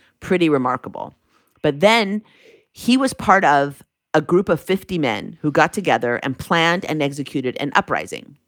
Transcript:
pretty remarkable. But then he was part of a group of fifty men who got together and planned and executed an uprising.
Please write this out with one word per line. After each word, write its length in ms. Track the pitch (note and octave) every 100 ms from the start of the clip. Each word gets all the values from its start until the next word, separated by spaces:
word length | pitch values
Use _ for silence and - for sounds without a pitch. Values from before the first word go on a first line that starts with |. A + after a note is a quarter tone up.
| _ _
pretty 300 | - F#3 E3
remarkable. 680 | C#3+ B2+ B2+ A2 - - - _ _ _ _
But 180 | D3+ C#3+
then 420 | G3 A#3 G3+ G#3 - _ - _ _
he 240 | - - C4
was 160 | C4+
part 320 | - - F#3+ E3
of 360 | C#3+ C#3+ C#3 - _ _
a 80 | D#3
group 280 | D3 F3 G3+
of 100 | E3
fifty 380 | - F#3+ - F3+
men 400 | C3+ G#2 - -
who 100 | D3+
got 200 | C#3+ D#3
together 440 | - E3 A#2 A#2+ A#2+
and 200 | - C3
planned 460 | - E3+ E3 F3 -
and 160 | D#3
executed 540 | C#3 C#3 C3+ - B2+ A#2+
an 120 | C#3+ -
uprising. 640 | - D#2 D#2+ A1+ - C#3+